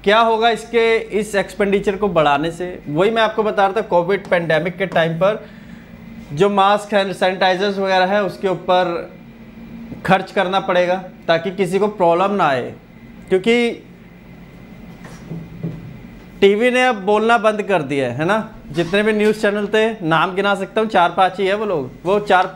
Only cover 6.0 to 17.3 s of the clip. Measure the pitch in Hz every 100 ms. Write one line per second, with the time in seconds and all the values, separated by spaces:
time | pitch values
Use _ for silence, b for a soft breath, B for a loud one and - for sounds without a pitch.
6 | - - - 143 202 202 196 208 208 208
7 | 196 180 185 185 190 180 208 196 190 190
8 | 185 208 196 - 190 175 - 180 180 170
9 | - - - - - - - - - -
10 | - 190 185 214 185 196 190 180 180 185
11 | 180 - - 165 190 185 180 190 208 208
12 | 170 170 196 202 160 131 120 117 - -
13 | - - - 190 208 240 240 196 - -
14 | - - - - - - - - - -
15 | - - - 165 - - - - - -
16 | - - - - 196 208 247 247 254 220
17 | 190 208 220